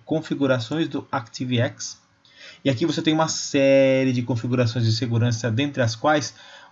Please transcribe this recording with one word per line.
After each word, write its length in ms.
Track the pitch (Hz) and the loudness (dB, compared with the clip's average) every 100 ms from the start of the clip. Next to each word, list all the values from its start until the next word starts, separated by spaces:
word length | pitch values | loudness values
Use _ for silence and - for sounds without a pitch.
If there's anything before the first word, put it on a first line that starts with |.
| - | -4
configurações 800 | 156 156 143 139 127 117 151 156 | -4 -4 -2 2 0 -2 -4 -2
do 180 | 135 - | -4 -6
ActiveX. 880 | 135 117 - 127 120 120 - - - _ _ _ - - - | -8 -8 -8 -2 0 0 -4 -14 -14 _ _ _ -20 -20 -4
E 60 | 139 | -2
aqui 160 | 123 165 | 0 0
você 160 | 151 | 0
tem 120 | 160 | 0
uma 140 | 156 160 | 2 0
série 840 | - - 143 135 135 135 131 131 | -2 -2 2 4 6 6 4 2
de 80 | 123 | 0
configurações 640 | 120 120 123 127 117 127 113 | -2 -4 -2 0 0 2 0
de 60 | |
segurança, 600 | 110 123 117 120 113 127 | 0 0 0 0 0 -2
dentre 300 | 110 143 139 | 0 -2 0
as 140 | 117 - | -2 0
quais 380 | 151 151 147 - - - - | 0 0 -2 -10 -20 -20 -10